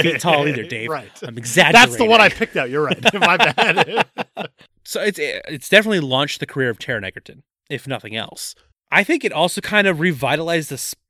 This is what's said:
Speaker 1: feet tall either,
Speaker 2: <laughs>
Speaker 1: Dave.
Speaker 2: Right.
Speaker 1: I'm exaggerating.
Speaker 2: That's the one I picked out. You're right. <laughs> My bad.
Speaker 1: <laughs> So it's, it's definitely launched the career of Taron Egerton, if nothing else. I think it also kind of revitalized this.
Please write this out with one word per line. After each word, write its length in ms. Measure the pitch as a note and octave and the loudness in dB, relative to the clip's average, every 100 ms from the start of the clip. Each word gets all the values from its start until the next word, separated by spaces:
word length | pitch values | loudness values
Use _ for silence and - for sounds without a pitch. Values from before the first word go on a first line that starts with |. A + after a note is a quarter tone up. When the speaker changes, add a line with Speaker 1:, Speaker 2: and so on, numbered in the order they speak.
Speaker 1:
feet 180 | E3 C#3+ | 0 0
tall 280 | F3 D3+ D3 | 2 2 2
either, 160 | C#3 | -4
Speaker 2:
<laughs> 40 | - | -6
Speaker 1:
Dave. 220 | A2+ A#2+ | -8 -8
Speaker 2:
Right. 220 | D3+ G#2 - | -8 -12 -16
Speaker 1:
I'm 160 | C#3 A#2 | -14 -12
exaggerating. 440 | A2+ F3 D#3 A#3 B3+ | 0 4 6 6 6
Speaker 2:
That's 80 | - | 4
the 80 | A3 | 4
one 160 | A3+ | 6
I 80 | G3 | 6
picked 260 | - A3+ F3+ | 2 -4 -4
out. 120 | B2+ | -4
You're 140 | C#3 | -2
right. 300 | D3 - - | -2 0 0
<laughs> 0 | |
My 240 | G3+ F3 F3+ | 2 2 4
bad. 680 | F3+ - A3+ E3+ - A3+ - - - - | 2 2 0 2 0 -2 -4 -8 -12 -10
Speaker 1:
<laughs> 140 | E3+ _ _ _ - | -12 _ _ _ -10
So 160 | G3+ | -4
it's, 160 | G#3 G3 | -4 -4
it's 480 | D3 - - D#3 - | -6 -6 -10 -12 2
definitely 320 | G3 A3 G3 | 2 4 0
launched 400 | C#3 C3 C#3+ - | 0 0 -2 -4
the 40 | C#3+ | -8
career 240 | - B2+ | -2 -2
of 80 | A2 | -4
Taron 280 | - A#2 F#2+ | -6 -8 -8
Egerton, 380 | - - C#3 _ _ - | -12 -18 -20 _ _ -12
if 180 | C3+ C3+ | -12 -8
nothing 300 | A#2+ A2 A2 | -10 -8 -10
else. 360 | G2+ - - - _ _ _ | -10 -12 -14 -16 _ _ _
I 140 | E3 G3+ | 0 2
think 180 | D#4 | 0
it 80 | G#3+ | -2
also 300 | D3+ F3 - | 0 0 -2
kind 260 | - G#3 G3 | -2 2 2
of 140 | D#3+ | 2
revitalized 680 | F3+ C#3 C3 D3+ E3 E3+ D3 | 0 0 0 0 0 -4 -4
this. 240 | E3 - - | -8 -10 -12